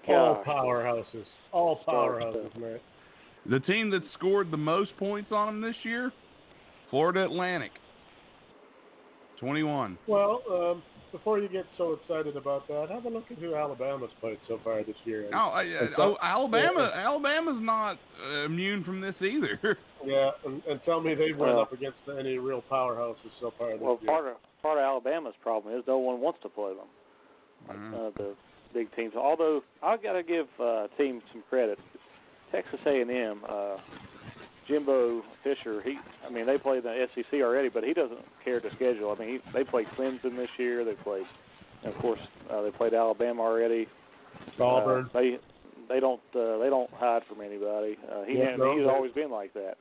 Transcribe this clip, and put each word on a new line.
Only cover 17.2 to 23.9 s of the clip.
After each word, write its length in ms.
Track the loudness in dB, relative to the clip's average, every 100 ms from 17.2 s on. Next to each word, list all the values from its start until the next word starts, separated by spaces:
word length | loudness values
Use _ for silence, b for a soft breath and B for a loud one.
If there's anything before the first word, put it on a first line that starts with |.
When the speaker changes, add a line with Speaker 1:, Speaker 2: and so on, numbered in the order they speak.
| 0 0 0 -2
Speaker 3:
not, 380 | -2 0 -2 -6 -14 -14
uh, 220 | -6 -4
immune 400 | -2 0 0 -2
from 160 | -4 -6
this 140 | -6 -2
either. 580 | 0 0 0 0 0 -2
<laughs> 60 | -6 -10 0
Speaker 1:
Yeah, 260 | 4 2 0
and, 180 | -8 -8 -6
and 100 | -2
tell 160 | 0 2
me 140 | 2
they 180 | 2 2
went 220 | 4 4
Speaker 2:
Well 60 | 4
Speaker 1:
up 120 | 2
against 240 | -2 -8 -8 -10 -6
any 160 | -4 -2
real 260 | -2 -4 0
powerhouses 440 | 0 0 -2 -4 -6 -16 -10
so 140 | -10 -4
far 120 | -4
this 80 | -2
Speaker 2:
Well, 180 | 0